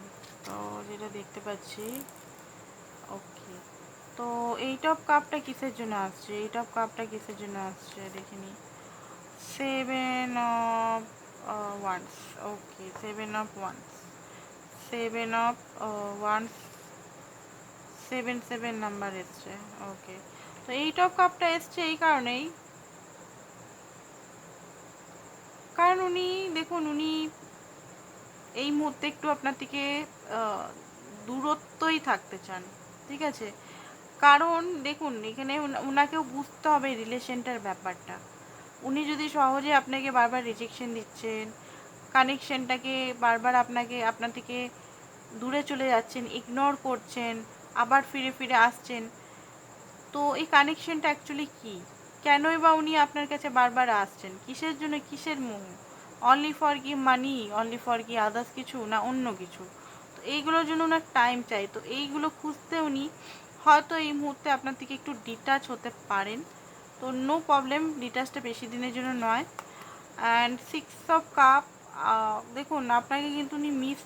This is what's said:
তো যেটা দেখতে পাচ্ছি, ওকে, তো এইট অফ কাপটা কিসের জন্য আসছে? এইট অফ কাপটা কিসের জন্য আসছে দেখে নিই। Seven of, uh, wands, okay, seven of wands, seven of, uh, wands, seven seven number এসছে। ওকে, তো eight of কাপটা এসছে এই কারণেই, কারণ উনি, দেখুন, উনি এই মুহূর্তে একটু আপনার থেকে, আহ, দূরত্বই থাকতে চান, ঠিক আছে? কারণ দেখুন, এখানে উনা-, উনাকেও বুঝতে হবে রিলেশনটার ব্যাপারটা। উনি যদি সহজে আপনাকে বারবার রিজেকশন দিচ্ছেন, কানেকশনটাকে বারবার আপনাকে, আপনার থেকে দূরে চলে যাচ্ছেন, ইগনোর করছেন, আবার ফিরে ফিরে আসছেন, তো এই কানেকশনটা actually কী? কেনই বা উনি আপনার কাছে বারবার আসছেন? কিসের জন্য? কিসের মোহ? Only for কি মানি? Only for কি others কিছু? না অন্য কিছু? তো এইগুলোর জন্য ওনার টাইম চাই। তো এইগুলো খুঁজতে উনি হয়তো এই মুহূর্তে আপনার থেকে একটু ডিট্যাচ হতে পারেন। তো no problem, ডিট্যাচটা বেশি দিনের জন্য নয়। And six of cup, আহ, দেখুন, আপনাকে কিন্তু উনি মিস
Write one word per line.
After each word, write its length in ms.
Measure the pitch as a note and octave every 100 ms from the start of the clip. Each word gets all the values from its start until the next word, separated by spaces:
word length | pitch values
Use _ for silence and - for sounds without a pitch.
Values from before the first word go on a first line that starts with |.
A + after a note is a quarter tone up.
| G3 - - - G3
তো 380 | G3+ G#3 G#3 G3+
যেটা 220 | G#3 G#3+
দেখতে 260 | G3+ G3 G#3 G#3
পাচ্ছি, 580 | G3+ - - A3 G#3 - - - - - - - - - - -
ওকে, 440 | G3 F3+ - G3 F3+ - - - - - -
তো 380 | A#3+ A#3 A#3+ A#3
এইট 260 | C4 C4 D#4
অফ 120 | D#4+ -
কাপটা 320 | D4 D4 D4+
কিসের 360 | C#4 B3+ C4+ A3+
জন্য 200 | A3+ G#3
আসছে? 380 | F#3+ F#3 -
এইট 240 | G#3 G#3+ A#3
অফ 80 | A#3 A#3
কাপটা 300 | A3 A3+ A3+
কিসের 320 | G#3+ - G3+
জন্য 220 | G#3 G3+
আসছে 420 | F#3+ F#3 - - F#3+
দেখে 220 | F#3+ F#3+ G3
নিই। 200 | F#3+ G3 - - - - - - - - - -
Seven 720 | C4+ C4+ C4 C4 B3+ B3+ B3+
of, 680 | A#3+ A#3+ A#3 A#3 A3+ A3+ A3+ A3+ - - - -
uh, 360 | G#3+ G#3 G3+ G3
wands, 320 | F3+ F#3+ - - -
okay, 420 | G#3 G#3 - - F#3+ -
seven 300 | G#3+ G#3 G#3+ G#3+
of 80 | G#3+ G3+
wands, 280 | F#3+ - - - - - - - - - - - -
seven 380 | A#3 A3+ A3+ A3+ A3+ A#3
of, 100 | A#3+ - -
uh, 420 | G#3+ G#3 G3+ G3+
wands, 320 | G#3 G#3+ A3+ - - - - - - - - - - - - - - - -
seven 320 | B3+ A#3+ B3 -
seven 260 | A#3+ A#3 A3+
number 360 | G#3+ G3+ G3+
এসছে। 360 | F#3+ F3+ - F#3+ G3 G#3 G#3
ওকে, 340 | G3+ F#3+ - F#3 - - - - -
তো 60 |
eight 280 | B3+ D#4 D#4
of 120 | F4+ F#4
কাপটা 320 | F4+ - F4
এসছে 320 | E4 E4 -
এই 140 | D#4+ D#4+
কারণেই, 540 | D#4+ C#4+ A#3+ B3 D#4+ E4 - - - - - - - - - - - - - - - - - - - - - - - - - - - - - - - -
কারণ 240 | F4 F#4
উনি, 500 | F#4 F4+ F4+ F#4 F#4+
দেখুন, 340 | D#4+ D#4+ F4 D4+
উনি 420 | D4 D#4 D#4 D#4 - - - - - - - - - - - -
এই 180 | A3+ C#4
মুহূর্তে 360 | D4 D4+ C#4 D4
একটু 220 | D4 D4+
আপনার 240 | D4 C4+ C4+
থেকে, 460 | C4 C#4 C#4 C#4+ D4+ - -
আহ, 380 | A3 A3 G3+ - - - - - G#3 G#3+
দূরত্বই 720 | B3+ D4 D4+ - - D#4+ D#4+
থাকতে 380 | C#4 G3+ - F#3+ -
চান, 140 | F#3 F#3 - - - -
ঠিক 140 | C#4+
আছে? 300 | D4+ - G#3+ - - - - - - -
কারণ 600 | C#4+ C#4+ E4 E4 F4 E4
দেখুন, 400 | C4+ D4 D4+ A#3
এখানে 360 | G#3+ A#3 C4+ C#4+
উনা-, 200 | D4 C4+
উনাকেও 440 | C4+ C#4 C#4+ D#4+
বুঝতে 460 | C4 C4+ C#4 - D#4
হবে 260 | D4 C4+ A#3
রিলেশনটার 640 | A3 B3 B3 B3 A#3+ A#3+
ব্যাপারটা। 580 | G3+ F#3 F#3+ F3+ - F#3 - - - - - -
উনি 240 | C4 C4+ D4+
যদি 240 | D4 D4+
সহজে 440 | D4 C4+ C4+ C#4
আপনাকে 380 | C#4+ C4+ C4+ C4+
বারবার 320 | B3+ A#3 B3+
রিজেকশন 500 | A#3+ G#3 A3+ - B3
দিচ্ছেন, 580 | A3+ G#3 - A3+ A3 A3 - - - - - -
কানেকশনটাকে 1000 | C4 C4 C#4 - C4+ B3 B3+ C4 C4 B3+ B3
বারবার 360 | A#3+ A#3 B3 B3
আপনাকে, 480 | A#3+ A#3+ A#3 B3
আপনার 280 | A3+ A3+ A#3
থেকে 380 | B3 - B3 B3 - - - - - -
দূরে 300 | A3 B3 C#4+
চলে 240 | C#4+ C#4 C4
যাচ্ছেন, 380 | A#3 A3+ C4 A#3+
ইগনোর 500 | B3 A#3 B3 C#4+ C#4
করছেন, 600 | C4+ B3 - B3 A#3 A3+ A3 - - -
আবার 260 | A#3 C4+ C4+
ফিরে 200 | C#4 C4
ফিরে 240 | C4 B3+ B3
আসছেন, 540 | A#3 B3 - A#3+ A3+ - - - - - - - - - -
তো 220 | C#4+ D4 C#4
এই 100 | D#4+
কানেকশনটা 720 | D4 C#4+ D#4+ - D#4+ D4+ D4
actually 300 | - C#4+ D4 -
কী? 180 | A3+ F#3+ F3+ - - -
কেনই 340 | D4 C#4+ D#4 E4
বা 140 | D#4+
উনি 260 | D#4+ D#4 D#4+
আপনার 300 | D4 D4 C#4+
কাছে 220 | C#4+ C#4+
বারবার 400 | B3 B3 A#3+ B3
আসছেন? 420 | G#3+ G3 - F#3+ F#3+ -
কিসের 340 | C4 D#4+ C#4+
জন্য? 200 | D#4 D4 -
কিসের 300 | C#4+ D#4+ C#4+
মোহ? 240 | B3+ G3+ F#3+ F3+ - - - - A#3+
Only 200 | C4+ D4+ D4
for 240 | D4+ C#4+
কি 120 | C4+ C#4+
মানি? 540 | C4 B3+ C4+ C4 G#3 G#3
Only 200 | A3+ A#3 B3
for 180 | A#3
কি 100 | A3+
others 360 | A#3 G#3+ A3 A#3+ -
কিছু? 300 | B3+ C4 G#3+
না 140 | A3
অন্য 360 | A3 C4 B3 F#3
কিছু? 240 | F3+ - F#3 - - - - -
তো 60 |
এইগুলোর 440 | - C#4+ D4 D#4+ D#4
জন্য 180 | D#4+
ওনার 180 | D#4+ D#4+ D#4+
টাইম 300 | C4 A#3+ B3 A#3+
চাই। 180 | G#3+ G3
তো 60 | A3 E3+
এইগুলো 440 | C4 C#4+ D4 D4 -
খুঁজতে 380 | D4+ C#4+ - E4
উনি 300 | D#4 C4+ C#4+ - - - - - D4+
হয়তো 300 | D4+ D4+ E4
এই 160 | D#4
মুহূর্তে 400 | C#4+ C#4+ C4+ D4+
আপনার 220 | C4+ C4+ B3+
থেকে 140 | C4
একটু 200 | C4+ - A#3+ A#3
ডিট্যাচ 460 | A3+ - C4+ C4+
হতে 180 | A#3+ A#3+ - -
পারেন। 360 | G3+ G3 A3+ E4 - - - - -
তো 120 | B3+
no 240 | B3+ C4+ D#4+ D#4+
problem, 440 | C#4+ C4 D4 D#4+ D4
ডিট্যাচটা 400 | A#3+ A#3+ C4 C#4
বেশি 280 | A#3+ A3+ A#3
দিনের 260 | B3 B3+
জন্য 320 | B3 B3+ B3 A3+
নয়। 200 | A3+ E4 - - - - - - - A#3 A#3
And 140 | A#3+ B3 -
six 140 | D#4 - - -
of 140 | D#4+ D#4+ -
cup, 240 | C4+ C4+ - - - C3+
আহ, 580 | E3 A3 A3 G#3+ A#3 A#3+
দেখুন, 360 | C#4+ D4+ B3
আপনাকে 380 | A#3+ A#3+ C#4 D4
কিন্তু 260 | D4 C#4 D4
উনি 160 | D4
মিস 260 | C4+ C4 C#4